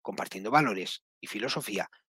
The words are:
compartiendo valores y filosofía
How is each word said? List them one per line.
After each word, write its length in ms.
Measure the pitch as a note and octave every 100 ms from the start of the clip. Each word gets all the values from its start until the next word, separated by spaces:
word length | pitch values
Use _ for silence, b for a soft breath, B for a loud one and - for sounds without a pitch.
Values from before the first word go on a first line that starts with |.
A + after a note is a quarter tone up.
compartiendo 480 | - G2 - F#2+ G#2
valores 540 | D3 C#3 F#2+ F2+ - _ -
y 80 | -
filosofía 640 | G#2 A#2+ E3 A#2+ G2 - b _